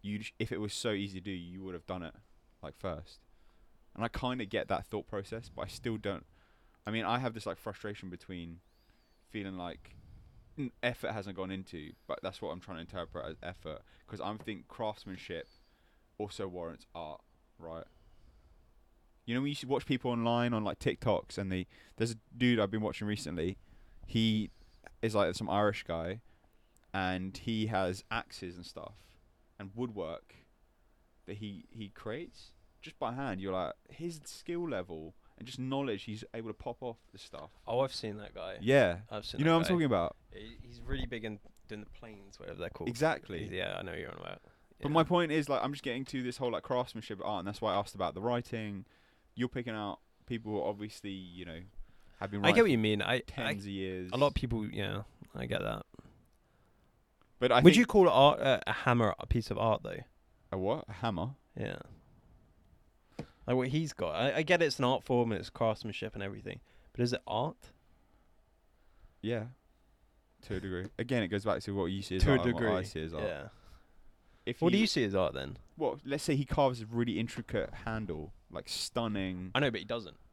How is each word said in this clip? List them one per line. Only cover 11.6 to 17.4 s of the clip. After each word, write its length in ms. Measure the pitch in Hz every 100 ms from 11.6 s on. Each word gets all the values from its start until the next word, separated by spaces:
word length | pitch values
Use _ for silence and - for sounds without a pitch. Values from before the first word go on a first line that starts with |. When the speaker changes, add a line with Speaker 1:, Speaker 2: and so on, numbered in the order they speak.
| 95 85 76 - -
Speaker 1:
but 120 | -
that's 180 | 95 95
what 80 | 92
I'm 100 | 87
trying 180 | 92 85
to 40 |
interpret 440 | 85 98 85 87 78
as 120 | 80
effort, 380 | 85 90 80 76 - - -
'cause 120 | 101
I'm 180 | 98 107
think 280 | - 98 -
craftsmanship 800 | - 110 104 - 92 - 82 - - _ _ _ _ _ _
also 300 | 104 - 98
warrants 380 | 90 82 80 - 85
art, 260 | 78 - _ _